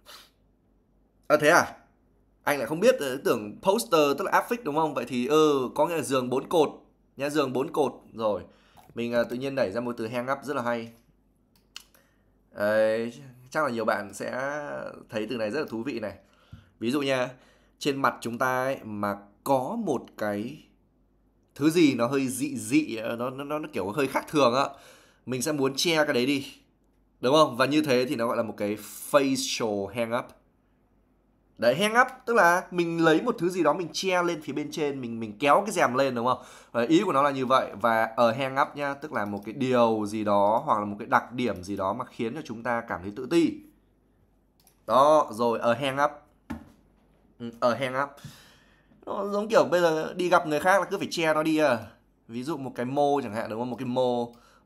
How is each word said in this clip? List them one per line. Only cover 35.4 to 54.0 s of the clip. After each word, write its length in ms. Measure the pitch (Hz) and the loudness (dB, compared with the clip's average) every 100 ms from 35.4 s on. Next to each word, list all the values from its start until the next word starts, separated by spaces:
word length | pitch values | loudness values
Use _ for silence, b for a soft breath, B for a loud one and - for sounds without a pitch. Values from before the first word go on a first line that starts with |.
| 143 156 202 | 4 4 2
cái 60 | |
rèm 220 | 175 135 | 2 2
lên 200 | 123 139 | 2 0
đúng 120 | 123 120 | 0 0
không? 120 | 123 B B B | -2 B B B
Ờ, 140 | 120 120 | -2 2
ý 160 | 160 | 4
của 80 | 202 | 4
nó 100 | 139 | 2
là 80 | 143 | 2
như 160 | 135 127 | 2 2
vậy. 240 | 131 104 - | 2 2 0
Và 240 | 117 113 | 2 2
ở 280 | 113 - 117 | 2 4 2
hang 240 | 113 135 131 | 2 -2 0
up 140 | 151 143 | -2 -2
nhá, 180 | 143 | -6
tức 180 | 139 156 | -6 -6
là 120 | 131 | -4
một 180 | 104 101 | -4 -6
cái 100 | 101 | -8
điều 520 | 120 131 123 117 110 104 | -4 0 4 4 4 -2
gì 180 | 110 | -2
đó 380 | 104 101 101 113 | 2 4 4 4
hoặc 140 | 147 110 | 2 0
là 60 | |
một 120 | 104 101 | 0 -8
cái 100 | 90 | 0
đặc 240 | 127 - | 0 0
điểm 300 | 123 120 90 | -2 -2 -4
gì 140 | 90 98 | -6 -4
đó 160 | 95 | -2
mà 120 | 113 | -2
khiến 300 | 123 - 113 | -8 -6 -6
cho 60 | 147 | -6
chúng 180 | 147 113 | -10 -10
ta 180 | 120 117 | -4 -4
cảm 220 | 113 92 | -4 -8
thấy 100 | 92 104 | -8 -10
tự 100 | 127 | 0
ti. 300 | 170 156 - - _ _ _ _ _ _ _ _ _ _ _ - | 2 2 0 -12 _ _ _ _ _ _ _ _ _ _ _ 0
Đó, 440 | 117 147 156 139 | 4 6 6 2
rồi 260 | 107 120 113 | 0 0 0
ở 160 | - | 0
hang 240 | 117 139 135 | 0 -2 -2
up. 60 | 147 - - _ - - - _ _ _ _ _ _ _ | -2 -4 -16 _ -16 -16 -16 _ _ _ _ _ _ _
Ừ, 120 | 117 113 | -14 -2
ở 140 | 123 | -2
hang 280 | 113 131 131 | 0 -2 -4
up. 80 | 139 - B B B B B B B B - | -6 -8 B B B B B B B B -10
Nó 220 | 220 202 | -8 -4
giống 200 | 202 214 | -4 2
kiểu 160 | 220 | 4
bây 160 | 139 170 | 6 4
giờ 340 | 170 156 160 | 4 2 -2
đi 140 | 175 180 | -4 2
gặp 180 | 170 165 | 4 4
người 140 | 147 | 0
khác 200 | 180 190 | 4 2
là 40 | 170 | 2
cứ 80 | 185 | -4
phải 100 | 147 | -4
che 240 | 170 160 | -2 0
nó 80 | 156 | 2
đi 160 | 156 156 | 2 2
à. 200 | 151 117 104 - _ _ - | 4 2 -4 -18 _ _ -14
Ví 160 | 117 | -10
dụ 120 | 127 156 | -6 -6
một 160 | 131 | -8
cái 120 | 123 123 | -6 -4
mô 340 | 139 143 143 | 0 2 2
chẳng 140 | 120 | -2
hạn 160 | 107 101 | -6 -6
đúng 100 | 110 | -6
không? 100 | 123 | -6
Một 60 | 117 | -6
cái 100 | 127 | -4
mô, 480 | 123 | -2